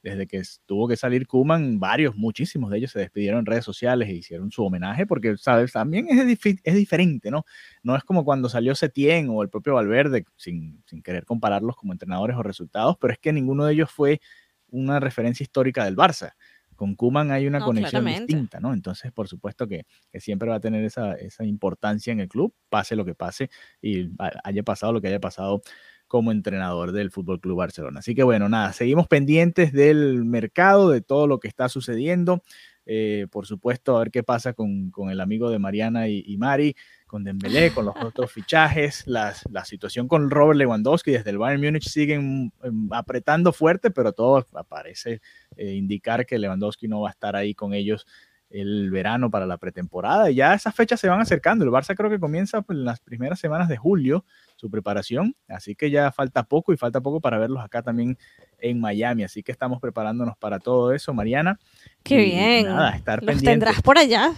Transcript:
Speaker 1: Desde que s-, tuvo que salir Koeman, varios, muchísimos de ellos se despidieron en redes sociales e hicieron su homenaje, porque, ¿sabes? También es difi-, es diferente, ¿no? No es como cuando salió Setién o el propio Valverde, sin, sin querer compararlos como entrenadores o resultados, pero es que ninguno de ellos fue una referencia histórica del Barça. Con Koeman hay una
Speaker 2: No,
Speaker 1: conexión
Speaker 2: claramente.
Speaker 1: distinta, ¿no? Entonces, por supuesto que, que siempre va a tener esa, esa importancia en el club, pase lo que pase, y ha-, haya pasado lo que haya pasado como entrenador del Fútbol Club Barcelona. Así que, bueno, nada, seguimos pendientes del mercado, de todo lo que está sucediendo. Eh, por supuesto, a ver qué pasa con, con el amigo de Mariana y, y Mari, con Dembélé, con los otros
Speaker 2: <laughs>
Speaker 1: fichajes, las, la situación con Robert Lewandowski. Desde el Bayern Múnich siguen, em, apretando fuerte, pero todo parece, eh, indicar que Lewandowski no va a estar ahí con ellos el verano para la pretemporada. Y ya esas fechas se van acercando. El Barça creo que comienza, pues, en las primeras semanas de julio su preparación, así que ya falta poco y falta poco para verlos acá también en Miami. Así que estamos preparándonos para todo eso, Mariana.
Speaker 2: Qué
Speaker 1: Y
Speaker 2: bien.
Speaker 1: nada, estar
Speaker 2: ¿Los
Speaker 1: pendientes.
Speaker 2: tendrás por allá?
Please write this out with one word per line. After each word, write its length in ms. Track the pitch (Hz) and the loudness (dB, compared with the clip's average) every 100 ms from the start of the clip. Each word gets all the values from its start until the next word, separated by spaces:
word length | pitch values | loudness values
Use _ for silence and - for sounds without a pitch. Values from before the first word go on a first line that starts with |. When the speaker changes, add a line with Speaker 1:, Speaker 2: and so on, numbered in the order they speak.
Speaker 1:
Desde 260 | 90 98 95 | -8 -8 -6
que 120 | 95 | -8
s-, 200 | 92 - | -10 -16
tuvo 240 | _ 101 120 | _ -2 0
que 80 | 117 | 0
salir 280 | 127 123 | 0 -2
Koeman, 540 | 131 127 143 165 139 107 | 2 2 4 2 2 0
varios, 380 | 95 120 147 104 | 0 2 0 0
muchísimos 520 | 110 107 156 143 110 | -4 -4 -6 -4 -4
de 100 | 104 | -4
ellos 120 | 127 | -4
se 80 | 107 | -6
despidieron 400 | 95 104 101 117 | -6 -4 -2 0
en 60 | |
redes 180 | 107 117 | 0 -2
sociales 460 | 117 98 123 123 107 | -2 -4 0 0 -2
e 40 | |
hicieron 360 | 87 - 85 98 | -6 -10 -10 -8
su 140 | - | -4
homenaje, 400 | 98 90 92 117 | -2 -2 -4 -4
porque, 320 | 202 147 110 104 | -2 0 -2 -2
¿sabes? 340 | - 120 120 | 2 2 2
También 360 | 117 110 180 330 | -2 -2 -2 2
es 80 | 262 | 4
difi-, 340 | 254 226 208 190 | 4 2 2 0
es 100 | - | 2
diferente, 560 | 196 202 165 185 131 104 | 2 2 4 2 2 -4
¿no? 140 | 147 - - - _ | -6 -8 -20 -20 _
No 140 | 120 | -2
es 80 | 135 | -2
como 220 | - 180 | 2 0
cuando 240 | 143 135 123 | 2 0 0
salió 260 | 120 120 | 0 0
Setién 540 | 135 156 139 143 165 139 | 0 -2 2 4 4 2
o 120 | 107 | -2
el 60 | 101 | -2
propio 260 | 107 143 | -4 0
Valverde, 500 | 131 104 117 147 123 - | 0 4 4 4 0 -4
sin, 480 | _ 90 85 80 73 | _ -10 -10 -10 -16
sin 160 | _ 82 | _ -18
querer 220 | 82 90 | -8 -10
compararlos 540 | - 117 107 98 113 - | -6 -2 0 0 -2 -6
como 160 | 98 | -8
entrenadores 420 | 90 92 92 110 | -8 -6 -4 -2
o 80 | 123 | -2
resultados, 540 | 107 95 87 104 123 180 | -6 -8 -10 0 0 2
pero 140 | 123 | -2
es 60 | 113 | -2
que 120 | 156 | -2
ninguno 320 | 151 131 139 | -2 0 0
de 80 | 151 | 2
ellos 160 | 151 151 | 2 0
fue 300 | - 143 151 _ - _ _ _ | 0 0 0 _ -20 _ _ _
una 300 | 123 135 143 | -6 -2 -2
referencia 460 | 135 117 117 123 | -2 -2 -4 -4
histórica 400 | 139 - 131 131 | -4 0 0 0
del 100 | 101 | -2
Barça. 380 | 95 180 151 82 _ _ _ _ | 4 2 2 -12 _ _ _ _
Con 200 | _ 101 | _ -8
Koeman 360 | 98 120 143 147 | 0 0 2 0
hay 140 | 135 | 0
una 140 | 139 143 | 0 -2
Speaker 2:
No, 60 | |
Speaker 1:
conexión 380 | 131 113 107 - | 0 -2 0 -2
Speaker 2:
claramente. 300 | 117 - 240 | -2 -4 -2
Speaker 1:
distinta, 260 | 156 117 - | -2 -2 -6
¿no? 140 | 113 | -4
Entonces, 380 | 117 92 90 127 | -4 -6 -10 -10
por 140 | - 98 | -10 -10
supuesto 380 | 90 101 - 113 | -10 -12 -10 -8
que, 180 | 90 - _ _ | -8 -12 _ _
que 80 | 95 | -14
siempre 300 | - 98 113 | -8 -6 -4
va 60 | |
a 40 | 110 | -4
tener 240 | 110 110 | -4 -4
esa, 300 | 107 123 104 | -4 -4 -6
esa 320 | - 92 - | -8 -12 -8
importancia 680 | 110 104 95 87 104 107 120 | -6 -4 -4 -4 -4 -4 -4
en 80 | 113 | -6
el 80 | 92 | -6
club, 260 | 113 185 _ _ | -4 -4 _ _
pase 280 | 107 101 110 | -2 -2 -4
lo 80 | |
que 80 | 90 | -6
pase, 380 | 82 87 - 135 - - _ | -6 -8 -8 -10 -12 -20 _
y 300 | 107 95 87 92 | -4 -4 -4 -6
ha-, 140 | 92 - | -8 -8
haya 200 | 98 101 | -6 -4
pasado 280 | 107 98 104 | -4 -4 -2
lo 80 | 117 | -2
que 80 | 95 | -2
haya 120 | 98 | -4
pasado 420 | 92 - 98 101 - - - _ _ | -6 -6 -4 -4 -6 -20 -20 _ _
como 240 | 123 113 | 0 0
entrenador 600 | 107 101 95 92 87 90 | -2 -2 -4 -4 -4 -4
del 200 | 98 101 | -4 -6
Fútbol 280 | 98 90 90 | -6 -6 -6
Club 180 | 92 90 | -4 -4
Barcelona. 400 | 87 - 71 71 | -4 -6 -12 -10
Así 160 | 107 | -6
que, 80 | 120 | 2
bueno, 260 | 127 110 101 | 4 4 2
nada, 240 | 113 98 | 0 0
seguimos 340 | - 123 151 170 | 0 2 2 4
pendientes 640 | 147 139 160 170 170 160 | 4 4 4 4 4 2
del 540 | 139 147 151 143 123 | 6 6 6 4 2
mercado, 640 | 117 117 107 - 190 202 185 | 0 -2 -2 4 6 8 8
de 120 | 127 | 4
todo 260 | - 139 147 | 2 2 4
lo 120 | 131 | 2
que 80 | 107 | -2
está 220 | - 127 | -4 -4
sucediendo. 720 | 139 123 117 147 180 175 180 _ - - _ | -4 -6 -4 0 0 2 0 _ -20 -20 _
Eh, 420 | - 110 107 104 98 | -6 -2 0 -2 -4
por 160 | 104 98 | -8 -8
supuesto, 480 | 104 120 123 - | -6 -4 -2 2
a 40 | 120 | 2
ver 120 | 113 | 2
qué 120 | 123 | -2
pasa 300 | 117 120 127 | -2 -2 -2
con, 380 | 117 107 98 92 | -4 -4 -4 -6
con 180 | 98 95 | -8 -6
el 120 | 95 | -4
amigo 280 | 95 110 120 | -4 -2 -2
de 80 | 110 | -2
Mariana 520 | 98 104 113 117 110 | -2 -2 -2 -2 -2
y, 120 | 104 95 | -4 -6
y 100 | 101 | -4
Mari, 380 | 127 139 147 - - _ _ | 0 2 0 -2 -20 _ _
con 160 | 107 | -10
Dembélé, 480 | 98 98 98 135 165 | -8 -6 -2 2 2
con 140 | 131 | 2
los 100 | 104 - | -4 -4
otros 300 | 113 - 123 | -8 -4 -6
Speaker 2:
<laughs> 20 | |
Speaker 1:
fichajes, 720 | - - 160 156 151 147 - - | -6 0 4 4 2 0 -4 -4
las, 360 | 120 104 - - | -2 -2 -6 -10
la 140 | 98 | -10
situación 420 | - 101 101 123 127 | -10 -12 -8 -6 0
con 220 | 165 139 | 2 2
Robert 280 | 143 147 147 | 6 6 6
Lewandowski. 540 | 131 110 113 170 - | 4 2 2 2 2
Desde 180 | 123 107 | 0 0
el 60 | 101 | -2
Bayern 260 | 120 143 | 0 0
Múnich 240 | 147 156 - | 0 0 -2
siguen, 640 | 151 147 147 139 135 120 _ | -2 0 0 -2 -2 -4 _
em, 300 | 127 110 104 | -6 -4 -2
apretando 600 | 113 - 127 - 156 175 | -4 -4 -4 0 4 4
fuerte, 360 | - 160 185 233 | 4 2 4 0
pero 220 | 156 110 | 2 0
todo 340 | 98 120 135 120 - - | 2 4 4 2 -14 -14
parece, 540 | 76 80 90 - 113 _ _ _ | -16 -16 -12 -10 -10 _ _ _
eh, 160 | - 101 | -12 -8
indicar 520 | 98 98 101 - 117 120 | -4 -4 -4 -2 -2 -2
que 100 | 120 | -2
Lewandowski 500 | 101 95 104 - 110 | -2 -2 -4 -6 -6
no 120 | 107 | -4
va 80 | 101 | -6
a 20 | |
estar 220 | - 104 | -6 -6
ahí 200 | 101 104 | -4 -4
con 180 | 101 104 | -6 -6
ellos 320 | 101 101 107 _ - _ _ _ | -4 -2 -4 _ -20 _ _ _
el 420 | 101 101 104 98 | -10 -4 -2 -2
verano 400 | 95 98 120 123 | -2 -2 0 0
para 160 | 104 92 | -2 -4
la 100 | 87 | -6
pretemporada. 720 | 92 90 90 90 98 190 202 | -8 -10 -10 -6 0 2 4
Y 60 | |
ya 180 | 131 139 | 4 4
esas 220 | 202 220 | 4 0
fechas 240 | - 226 240 | 0 0 2
se 100 | 190 | 2
van 100 | 185 | 2
acercando. 460 | 226 160 165 226 | 2 2 2 2
El 60 | 139 | 4
Barça 240 | 127 143 | 2 0
creo 160 | 196 214 | -2 -2
que 80 | 208 | 0
comienza, 420 | 156 160 202 220 | -2 -2 -2 -4
pues, 160 | 202 160 | -4 -4
en 80 | |
las 140 | 123 120 | -4 -6
primeras 400 | _ 117 131 180 | _ -8 -6 -4
semanas 280 | 160 156 175 | -4 0 0
de 100 | 123 | 0
julio 480 | 143 196 127 165 _ _ _ | 2 4 4 0 _ _ _
su 140 | _ 110 | _ -8
preparación, 680 | 107 101 101 - 120 214 - _ | -6 -2 -4 -2 -2 -2 -4 _
así 260 | 92 - | -14 -12
que 140 | 101 147 | -4 0
ya 220 | 143 143 | 2 2
falta 320 | - 135 127 | 0 -2 -2
poco 280 | 113 151 185 | 0 0 2
y 60 | 160 | 0
falta 240 | 120 127 | 0 -2
poco 180 | 135 160 | -2 -2
para 200 | 135 110 | 0 0
verlos 240 | 113 131 | -2 -4
acá 180 | 110 117 | -6 -6
también 340 | 120 117 120 127 _ _ _ _ | -4 -2 -2 -4 _ _ _ _
en 200 | 120 120 | -4 -2
Miami. 440 | 110 104 120 117 | -2 0 0 -2
Así 180 | 95 107 | -4 -8
que 100 | - | -10
estamos 300 | 127 127 123 | -6 -6 -4
preparándonos 560 | 127 113 107 117 117 104 | -6 -4 -4 -4 -6 -6
para 220 | 107 98 | -6 -6
todo 340 | 123 127 123 | 2 2 4
eso, 200 | 143 - | 0 -2
Mariana. 440 | 123 107 135 170 208 _ _ - _ | -4 0 0 0 -2 _ _ -20 _
Speaker 2:
Qué 180 | - 277 | 2 4
Speaker 1:
Y 40 | |
Speaker 2:
bien. 400 | 196 175 214 233 202 | 4 2 4 4 2
Speaker 1:
nada, 240 | 185 139 | 2 0
estar 280 | - - 110 | 0 -4 -2
Speaker 2:
¿Los 20 | |
Speaker 1:
pendientes. 260 | 208 143 185 | 0 4 4
Speaker 2:
tendrás 300 | 233 220 202 | 6 4 4
por 160 | 254 285 | 6 8
allá? 340 | 285 220 285 | 8 6 2